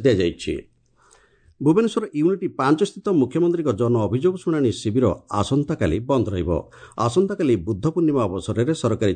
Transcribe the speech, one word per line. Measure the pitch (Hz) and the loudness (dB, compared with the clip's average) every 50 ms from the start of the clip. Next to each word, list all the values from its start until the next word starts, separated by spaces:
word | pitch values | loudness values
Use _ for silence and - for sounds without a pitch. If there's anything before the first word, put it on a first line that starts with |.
ଦିଆଯାଇଛି। | 101 135 110 92 90 85 73 - - - 76 - - _ _ _ _ _ _ _ _ _ _ _ _ _ _ _ _ _ _ - | 2 2 4 4 2 0 -2 -4 -6 -6 -6 -8 -8 _ _ _ _ _ _ _ _ _ _ _ _ _ _ _ _ _ _ -2
ଭୁବନେଶ୍ୱର | 135 147 165 208 233 214 - 220 214 - - | 0 2 4 4 2 2 0 -2 -4 -4 0
ୟୁନିଟ୍ | 147 151 180 196 190 190 - - | 0 2 2 2 0 -4 -6 -4
ପାଞ୍ଚ | - 131 135 156 156 | 0 0 2 2 2
ସ୍ଥିତ | 208 196 - 196 - 208 190 | 0 -2 -4 -4 -4 0 2
ମୁଖ୍ୟମନ୍ତ୍ରୀଙ୍କ | 151 127 123 - 165 175 180 170 170 156 143 104 | 2 2 2 2 0 0 0 0 0 0 -2 0
ଜନ | 95 120 117 120 113 | 0 0 0 2 0
ଅଭିଯୋଗ | 107 90 104 131 147 185 185 185 | 0 0 0 0 0 0 -2 -2
ଶୁଣାଣି | - 175 160 151 139 113 - | -2 -2 0 2 2 0 0
ଶିବିର | - - 110 104 127 123 98 80 - - - - 104 | -2 -4 -2 0 2 2 2 0 -2 -6 -6 -4 -2
ଆସନ୍ତାକାଲି | 98 - 135 143 139 - 160 - 104 80 80 107 123 131 | -2 0 0 0 0 -2 -2 -2 0 0 0 -2 -2 0
ବନ୍ଦ | 139 127 107 107 | 0 0 0 0
ରହିବ। | 98 90 80 82 85 - - - - - - - - | -2 -2 -2 -2 -2 -2 -4 -8 -16 -20 -20 -12 -6
ଆସନ୍ତାକାଲି | - 110 120 - 180 196 190 202 190 175 131 117 95 | -2 -2 0 2 2 0 0 0 0 0 2 2 0
ବୁଦ୍ଧ | 82 104 113 92 117 156 160 | 0 -4 -4 -2 -2 -2 0
ପୂର୍ଣ୍ଣିମା | 180 170 151 143 131 110 | 0 0 2 2 2 0
ଅବସରରେ | 92 92 95 - - 110 107 123 147 160 | 0 -2 -4 -4 -4 -2 0 0 0 0
ସରକାରୀ | - - 113 110 - 113 98 92 | 0 0 -2 0 0 0 0 0